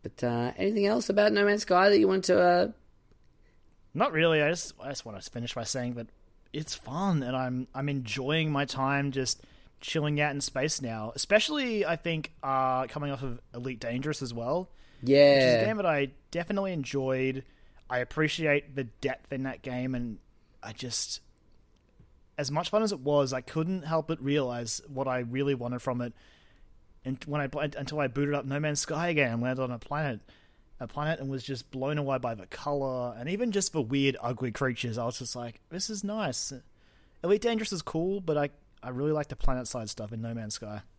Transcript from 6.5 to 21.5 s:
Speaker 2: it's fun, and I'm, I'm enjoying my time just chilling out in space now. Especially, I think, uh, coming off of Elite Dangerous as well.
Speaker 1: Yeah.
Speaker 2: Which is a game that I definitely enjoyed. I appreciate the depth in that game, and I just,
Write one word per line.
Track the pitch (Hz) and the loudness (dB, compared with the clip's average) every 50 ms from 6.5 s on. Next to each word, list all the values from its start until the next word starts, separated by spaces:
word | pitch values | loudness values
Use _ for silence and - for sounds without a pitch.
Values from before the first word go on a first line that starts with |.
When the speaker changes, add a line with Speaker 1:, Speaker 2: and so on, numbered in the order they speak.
| - | -10
Speaker 2:
it's | 147 156 - - | -8 -6 -6 -8
fun, | - - 113 131 170 196 196 175 147 131 | -10 -8 -8 -4 -2 0 2 2 0 0
and | 120 127 | -2 -2
I'm, | 127 127 127 127 127 127 - - | -2 -2 -2 -2 -4 -6 -6 -8
I'm | 135 139 143 | -6 -4 -4
enjoying | 143 139 123 110 - 139 127 139 156 160 160 156 | -4 -4 -4 -6 -6 -4 -2 0 0 0 0 0
my | 147 139 143 | 0 -2 -2
time | - - 127 135 135 139 139 139 143 | -2 -2 -2 0 0 0 0 0 0
just | 131 135 131 - - - - - - - - - _ - | -2 -2 -2 -2 -4 -6 -8 -20 -20 -20 -20 -20 _ -14
chilling | - - - 160 147 151 147 147 | -10 -4 -2 0 0 2 2 2
out | 147 151 139 | 2 0 0
in | 143 | -2
space | - - - 131 139 156 - - | -4 -4 -2 -2 0 0 0 -2
now. | 135 117 113 110 107 113 - | -4 -6 -6 -6 -8 -6 -4
Especially, | - - - 202 214 214 - 302 294 269 247 220 208 190 | -4 2 4 4 4 4 2 0 -2 0 0 0 0 0
I | 156 170 | 0 -2
think, | 165 - 170 165 156 151 - - - | -2 -2 -2 -2 -2 -4 -8 -12 -8
uh, | - 139 135 131 131 131 127 127 131 | -4 0 2 2 2 2 2 0 -2
coming | 127 - 151 143 143 | -2 -4 -6 -4 -4
off | 139 120 | -4 -4
of | 135 131 117 120 - _ - | -4 -6 -6 -8 -10 _ -12
Elite | 120 123 131 127 110 | -8 -8 -8 -8 -6
Dangerous | - 117 120 127 135 151 151 - | -6 -4 -4 -2 -2 -2 -4 -4
as | 139 120 117 | -4 -6 -6
well. | 117 117 123 151 175 185 - - - - - - - 120 | -6 -2 -2 -2 -2 -2 -6 -14 -20 -20 -20 -18 -6 2
Speaker 1:
Yeah. | 123 139 139 143 143 139 | 6 8 10 10 10 10
Speaker 2:
Which | 139 131 | 8 8
is | 127 123 113 | 6 6 6
a | 113 | 4
game | 117 220 | 2 2
that | 214 190 | 2 2
I | 170 156 143 139 131 - - _ _ | 2 2 2 0 -2 -4 -16 _ _
definitely | - 170 170 - 202 196 196 190 180 | -6 -6 -4 -2 -2 -2 -2 -2 -2
enjoyed. | 160 135 - - 139 131 131 131 131 131 131 131 131 131 - - _ - - - - - - | -4 -4 -2 -2 -2 0 0 0 2 0 0 -2 -4 -8 -12 -20 _ -20 -20 -20 -20 -8 -4
I | 127 123 | -2 -2
appreciate | 127 - - 156 156 151 - - 160 151 143 143 143 - 135 | -2 -2 0 0 0 0 0 0 2 2 2 2 0 -2 -6
the | 135 131 | -6 -6
depth | 113 - _ - 131 131 - - - 143 | -6 -8 _ -4 -4 -4 -4 -8 -8 -6
in | 131 135 | -4 -4
that | 135 131 - | -6 -6 -8
game, | - 135 123 123 127 131 131 | -8 -6 -6 -4 -4 -4 -4
and | 123 120 117 107 - _ - _ - _ _ _ - - | -4 -4 -6 -8 -12 _ -20 _ -20 _ _ _ -16 -14
I | - 107 | -14 -12
just, | - 131 123 113 - - - - - _ - _ _ _ _ | -10 -8 -6 -4 -4 -4 -4 -8 -12 _ -20 _ _ _ _